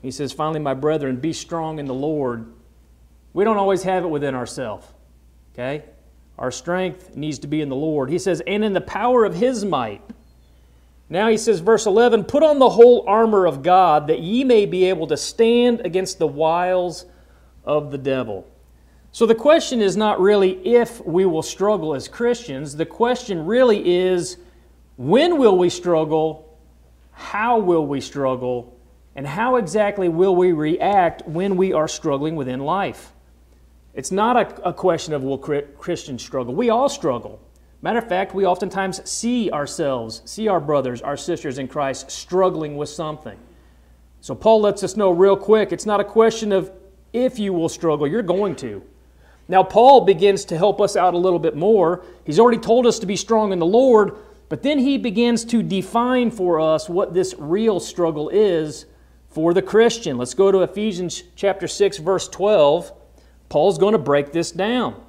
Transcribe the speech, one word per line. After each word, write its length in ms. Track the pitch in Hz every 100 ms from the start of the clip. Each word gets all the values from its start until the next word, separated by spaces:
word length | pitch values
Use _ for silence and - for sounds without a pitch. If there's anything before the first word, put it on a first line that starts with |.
He 120 | 135
says, 200 | 123 139
"Finally, 280 | - 156 156
my 140 | 147
brethren, 420 | 131 151 156 135 127
be 160 | 151
strong 480 | 160 - 170 160 156
in 60 | 143
the 80 |
Lord." 520 | 131 147 151 131 117 113 - _ _ _ _ _ _ _
We 100 | 170
don't 140 | 208 214
always 260 | 196 190
have 220 | 185 185
it 60 | 175
within 240 | 151 143
ourselves, 520 | 131 120 - 120 101 - - _ _ _ _ _
okay? 320 | - 123 151 - _ _ _ _ -
Our 140 | 127
strength 640 | 123 - 180 185 - - -
needs 240 | 147 131
to 80 | 143
be 120 | 151
in 80 | 147
the 80 | 131
Lord. 340 | 156 151 127
He 80 | 170
says, 240 | 190 165 165
"And 180 | 202
in 100 | 214
the 60 | 190
power 440 | - 196 240 254
of 100 | 208
his 300 | 170 247 247
might." 380 | 202 147 113 104 - - _ _ _ _ _ _ _ _ _
Now 200 | 165 220
he 80 | 220
says, 240 | 226 190
verse 260 | 170 220 220
eleven, 380 | 196 240 220
"Put 180 | 180 285
on 180 | 311 285
the 100 | 247
whole 340 | 180 240 247 -
armor 360 | 208 226 208
of 180 | 180 139
God, 440 | 165 185 180 151 147
that 140 | 160
ye 240 | 170 233
may 220 | 269 233 202
be 180 | 180
able 240 | 185 180 160
to 80 | 147
stand 640 | - - 226 240 247 233
against 380 | 185 175 185 -
the 100 | 156
wiles 800 | 139 160 170 180 185 180 160 - - _ _ _ -
of 260 | - 147 143
the 80 | 139
devil." 480 | 135 131 117 95 - _ _ _ _ _ _
So 120 | -
the 100 | 226
question 460 | 226 285 311 - 247
is 160 | 196 180
not 240 | 214 -
really 320 | 190 208 190 185 -
if 380 | 240 233 - -
we 180 | 165
will 180 | 190 160
struggle 520 | 151 - 196 214 156
as 140 | 139 -
Christians. 680 | - 240 233 - 135 147 147
The 100 | 160
question 600 | - 233 247 - 180 156
really 520 | 233 254 208 - 175
is, 360 | 185 185 180 - - _ _ _ _ -
when 420 | 127 220 349 330
will 180 | 240 185
we 140 | 175
struggle? 720 | - 175 160 156 156 160 151 - _ _ _ _ _ _
How 460 | - - 196 226 240
will 280 | 185 165 147
we 160 | 139
struggle? 720 | - 143 135 127 127 123 117 - _ _ _ 143
And 100 | 139
how 300 | 160 240 254
exactly 540 | 180 202 208 202 180
will 260 | 165 190 175
we 160 | 180
react 720 | 160 151 175 175 202 175 - -
when 300 | 160 196 185
we 160 | 190
are 160 | 156 156
struggling 480 | - 165 139 151 160
within 240 | 127 127
life? 540 | 139 185 175 110 - _ _ _ _ _ _ _ _
It's 180 | - 131
not 240 | 190 220 247
a, 320 | 196 - 180
a 40 |
question 400 | 170 185 165 -
of 100 | 151
will 140 | 131 135
Chri-, 360 | 135 147 143 -
Christians 440 | - 165 - 123
struggle. 320 | - 135 120
We 140 | 143 240
all 220 | 220 269
struggle. 500 | - 160 120 104 107 - _ _ _
Matter 180 | 156 226
of 100 | 233
fact, 260 | 180 190
we 120 | 185 190
oftentimes 640 | 180 196 185 190 - -
see 420 | - 233 247 196
ourselves, 720 | 151 139 - 147 127 113 110 -
see 220 | - 214
our 120 | 180
brothers, 400 | 147 147 127 120
our 160 | 139 139
sisters 420 | - 165 156 131
in 80 | 131
Christ 440 | 151 135 131 -
struggling 680 | - - 185 185 160 151 143
with 140 | 147
something. 480 | - 156 151 117 98 - - _ _ _ _ _ _
So 140 | -
Paul 260 | - 220 220
lets 240 | 208 202
us 120 | 190 214
know 140 | 196
real 260 | 175 190 196
quick, 360 | - 220 214
it's 140 | 170 208
not 120 | 202
a 60 |
question 480 | 202 220 226 220 214
of 180 | 190 165 - - _ _
if 260 | 233 254 254
you 160 | 202
will 160 | 175 160
struggle, 360 | - 165 147 147
you're 160 | 208
going 320 | 185 180 208 147
to. 260 | 123 98 - _ _ _ _ _ -
Now 120 | 185
Paul 400 | 185 196 254 269
begins 420 | 185 170 202 196
to 140 | - 165
help 200 | 196 196
us 160 | 202
out 200 | 185 180
a 40 | 175
little 200 | 185 175
bit 180 | 156 147
more. 480 | 185 214 165 180 - -
He's 140 | - 151
already 200 | 240 233
told 280 | 202 233 240
us 120 | -
to 80 | 190
be 100 | 202
strong 340 | - 226 208
in 80 | 185
the 60 |
Lord, 480 | 165 220 269 220 196 - - - _
but 120 | 151
then 160 | 269 294
he 200 | 254 277
begins 440 | 226 190 240 233 233
to 160 | 233
define 680 | 165 190 - 226 247 254 233
for 300 | 214 180 160
us 260 | 160 156 156
what 280 | 175 202
this 200 | 175 185 -
real 420 | 147 185 226 185
struggle 480 | - - 165 151 151
is 560 | 196 214 170 156 143 - _ _ _ _
for 280 | - 160
the 80 | 175
Christian. 560 | 190 208 233 226 170 123
Let's 160 | 123
go 180 | - 196
to 80 | 190
Ephesians 600 | 175 196 214 175 175 - -
chapter 320 | - 196 190 170
six, 300 | - 202 -
verse 320 | 156 185 -
twelve. 640 | - 196 208 143 165 170 - _ _ _ _ _
Paul's 300 | 143 175 160
gonna 180 | 190 220
break 360 | 139 143 143
this 200 | 165 165
down. 440 | 170 202 254 196 107